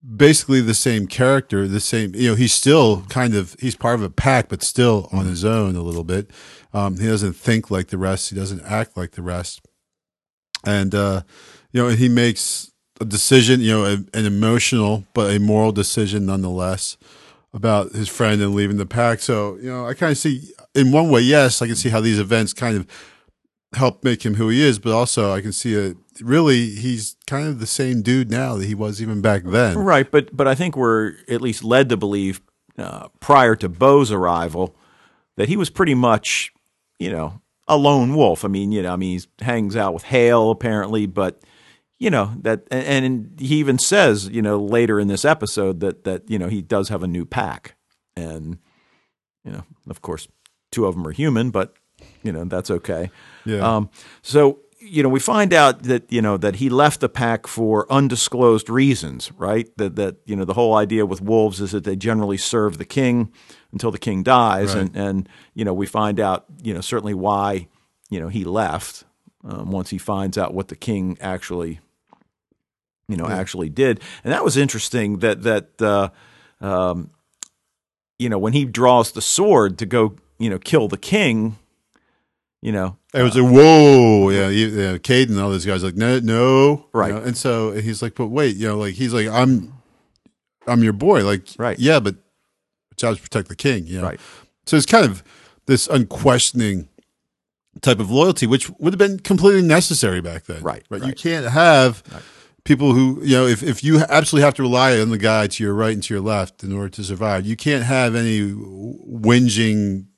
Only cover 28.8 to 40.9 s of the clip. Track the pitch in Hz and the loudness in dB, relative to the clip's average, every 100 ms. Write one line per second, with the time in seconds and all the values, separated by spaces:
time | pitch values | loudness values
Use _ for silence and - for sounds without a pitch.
28.8 | 107 104 113 104 104 101 90 101 120 92 | -6 -6 -6 -2 0 0 0 2 2 2
29.8 | 196 151 135 151 135 131 139 131 180 135 | 2 2 4 2 0 -2 0 0 -2 -2
30.8 | 120 113 107 78 - 117 123 110 110 123 | 0 0 -2 -8 -8 -6 -4 -6 2 2
31.8 | 131 113 101 101 95 95 _ _ _ - | 4 0 -2 -2 -4 -6 _ _ _ -16
32.8 | 92 - - _ - 143 123 110 98 85 | -14 -14 -18 _ 4 6 6 2 -2 2
33.8 | 131 143 127 104 90 85 85 82 90 _ | 6 6 4 0 0 0 -2 -6 -8 _
34.8 | _ _ _ _ _ - 107 196 170 - | _ _ _ _ _ -6 -2 -2 -4 -2
35.8 | 190 131 123 107 - - - _ _ _ | 0 2 2 2 0 -6 -6 _ _ _
36.8 | _ _ 90 90 78 98 _ _ - 151 | _ _ -8 -6 -8 -12 _ _ 0 4
37.8 | 143 143 123 151 120 82 104 98 101 104 | 6 4 2 2 2 2 -2 -2 -2 -2
38.8 | 90 90 92 90 - _ 113 120 104 110 | -4 -4 -4 -6 -10 _ -6 -4 -4 -4
39.8 | 98 82 - 127 120 120 110 110 120 107 | -4 -6 -4 0 4 4 2 0 -2 -4
40.8 | 98 | -4